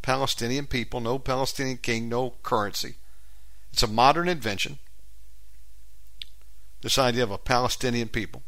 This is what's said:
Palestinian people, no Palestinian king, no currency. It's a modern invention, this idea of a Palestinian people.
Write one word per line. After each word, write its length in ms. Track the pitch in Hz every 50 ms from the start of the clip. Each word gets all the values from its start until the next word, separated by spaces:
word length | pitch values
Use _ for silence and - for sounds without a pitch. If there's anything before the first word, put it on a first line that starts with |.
Palestinian 640 | - 131 131 135 135 123 - - 117 117 127 143 143
people, 340 | - 135 123 110 - - 127
no 180 | 113 113 127 135
Palestinian 560 | - - 131 131 135 - - - 139 131 127
king, 320 | 120 - 117 117 113 117 117
no 260 | 117 120 131 123 - -
currency. 540 | - - 123 110 101 98 - - - - - - - - - - - - - - - - - - - -
It's 120 | - - -
a 20 |
modern 420 | 107 107 113 123 139 147 165 175 175
invention, 500 | 180 151 113 107 101 95 - - 143 - - - - - - - - - - - - - - - - - - - - - - - - - - - - - - - - - - - - - - - - -
this 180 | - 117 - 139
idea 240 | 131 123 117 123
of 80 | 123 101
a 80 | 98 -
Palestinian 680 | - - 127 120 127 120 - - - 127 120 120 117 117
people. 340 | - 117 101 - - 120 -